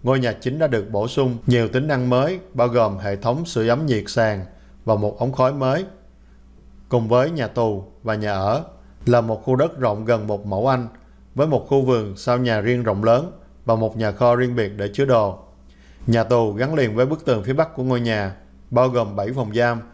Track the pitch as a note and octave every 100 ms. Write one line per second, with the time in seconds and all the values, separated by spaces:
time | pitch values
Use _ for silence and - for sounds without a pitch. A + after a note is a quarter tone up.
0 | B2 C3+ B2 G2+ - D#3 D#3 A2+ G2 G2+
1 | A#2 C#3+ C3 A#2 - B2 A2+ B2+ D3+ C3+
2 | B2 B2 C#3+ F#3 - B2+ A#2+ A#2 A2 G2
3 | G2+ G2+ A#2 C3 E3 A#2+ A2+ B2 D#3 A2
4 | G2+ - A2 G2+ F#2 - - - - G#2
5 | G#2 - B2+ C3 C3 C#3 C3 D3+ F#3+ -
6 | - - - - - - - - - B2
7 | A2 A#2+ D3 E3 A2 - A2+ G2+ G2 -
8 | A2+ G#2+ G#2 G2 G2 C3 E3 - - -
9 | - A#2+ A2+ G#2+ - B2+ E3 D#3 A#2+ G#2
10 | A2 A2+ G#2+ G2+ G2+ G2 B2+ B2+ A#2 -
11 | - - - - D#3 C3+ - C#3 C3 A#2+
12 | G#2 G2 - B2 B2 G#2+ G#2+ B2 A2+ G2
13 | A2 B2 E3+ - - - - A2+ A2 A2
14 | G#2+ G2 A#2+ B2 B2+ A#2+ G2+ G2+ G2+ G2+
15 | C3+ A#2+ G2+ F#2+ - - - - - -
16 | - A#2 A2+ B2 A2 G#2 C3+ D#3 A#2+ G#2+
17 | C3+ D#3 - A2+ G2+ C#3+ D#3+ - B2+ B2
18 | A#2 G#2+ G2 G2 - - - B2 B2+ B2
19 | G#2+ G2+ G2+ C3 A2 A2 A#2+ A#2 A2+